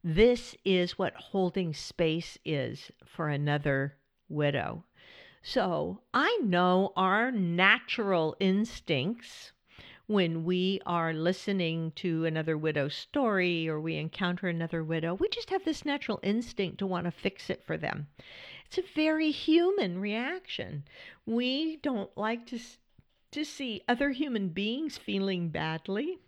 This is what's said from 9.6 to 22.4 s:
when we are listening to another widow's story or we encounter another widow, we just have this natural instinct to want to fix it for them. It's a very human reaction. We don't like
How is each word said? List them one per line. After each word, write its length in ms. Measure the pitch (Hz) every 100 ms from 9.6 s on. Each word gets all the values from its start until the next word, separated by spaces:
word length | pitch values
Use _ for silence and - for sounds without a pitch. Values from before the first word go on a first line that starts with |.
| _ - - - -
when 380 | 208 170 165
we 380 | 165 180 185 196
are 300 | - 175 165
listening 760 | 160 160 185 - 196 170 165 160
to 340 | - 180 160 160
another 320 | 160 160 156
widow's 360 | 156 151 139
story 720 | - - 294 247 196 180 170 160
or 140 | 156
we 160 | 160 151
encounter 520 | 160 - 180 180 185
another 360 | 170 165 165
widow, 300 | 156 165 165
we 160 | 185 403
just 180 | 480 -
have 160 | 381
this 220 | 381 302 302
natural 340 | 285 - 214
instinct 560 | - 220 240 - 185 -
to 80 | 196
want 200 | 180 175
to 40 |
fix 380 | - 202 - -
it 160 | -
for 140 | - 160
them. 300 | 165 - 147 - - - - - -
It's 120 | -
a 160 | 359
very 360 | - 311 311 311
human 680 | 285 - 320 349 392 196 175
reaction. 840 | 202 214 254 370 - - - 147 147 - - - -
We 500 | 226 247 269 320 311
don't 380 | 294 240 190 -
like 300 | 214 233